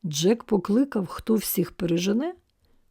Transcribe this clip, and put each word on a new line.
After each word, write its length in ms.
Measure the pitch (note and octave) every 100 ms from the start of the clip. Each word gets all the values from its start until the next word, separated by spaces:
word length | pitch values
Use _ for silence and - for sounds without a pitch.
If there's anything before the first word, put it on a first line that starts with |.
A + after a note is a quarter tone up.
Джек 380 | E3+ C#3+ F3 A3+
покликав, 640 | - G#3 F3+ G#3+ C#4 A3 F3+
хто 280 | - -
всіх 360 | A3 - - E3
пережене, 640 | - E3+ E3+ F#3 A3 D#4+ F#4 _ _ _ _ _